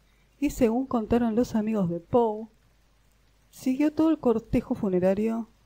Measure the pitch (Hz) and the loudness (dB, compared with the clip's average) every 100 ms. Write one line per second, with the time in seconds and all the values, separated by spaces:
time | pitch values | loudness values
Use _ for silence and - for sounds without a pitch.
0 | _ _ _ _ 285 - 233 233 262 233 | _ _ _ _ -4 0 0 0 -2 -4
1 | 214 233 233 214 247 220 214 214 175 170 | 0 0 2 0 0 -2 -2 -2 -2 -4
2 | - 247 226 214 226 _ _ _ _ _ | 0 0 2 -2 -12 _ _ _ _ _
3 | _ _ _ _ _ - 262 262 302 302 | _ _ _ _ _ -8 -4 0 0 2
4 | 320 302 240 226 - 247 - 247 202 180 | 2 2 0 0 0 -2 -2 -4 0 2
5 | 185 196 226 226 220 _ | 2 2 -2 -4 -8 _